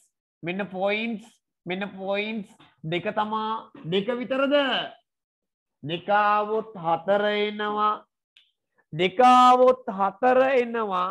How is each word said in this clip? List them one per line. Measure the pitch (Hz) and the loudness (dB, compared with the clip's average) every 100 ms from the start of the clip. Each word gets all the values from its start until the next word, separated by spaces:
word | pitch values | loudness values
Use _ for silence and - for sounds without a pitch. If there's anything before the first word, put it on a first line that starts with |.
| _ _ _ _ | _ _ _ _
මෙන්න | 160 190 190 | -8 -6 -8
පොයින්ට්ස්, | 190 196 208 226 208 - _ _ _ 170 | -4 -2 -2 -4 -8 -12 _ _ _ -10
මෙන්න | 185 202 | -8 -8
පොයින්ට්ස්. | 190 196 202 214 220 196 - - _ | -10 -6 -4 -4 -8 -12 -20 -20 _
දෙක | 160 180 214 | -6 -4 -4
තමා, | 208 214 220 220 220 - - | -4 -4 -4 -4 -8 -10 -16
දෙක | 156 190 196 | -4 -2 -2
විතරද? | 240 226 262 277 285 269 196 143 - _ _ _ _ _ _ _ _ | -6 -4 -2 0 2 0 -2 -6 -12 _ _ _ _ _ _ _ _
දෙක | 143 170 175 | -8 -8 0
ආවොත් | 208 208 208 208 220 214 | 2 2 2 0 -4 -6
හතර | 190 165 165 185 202 | -8 -4 -2 0 0
එනවා. | 208 208 208 208 208 208 214 214 - _ _ _ _ _ _ _ _ | 2 0 -4 -4 -4 0 0 -2 -10 _ _ _ _ _ _ _ _
දෙක | 156 185 190 | -2 -2 4
ආවොත් | 247 254 254 254 254 254 - | 6 8 8 8 6 4 -4
හතර | 196 196 196 254 254 262 | -2 -4 0 2 4 4
එනවා. | 269 240 233 214 180 185 | 2 0 -4 -4 -2 -4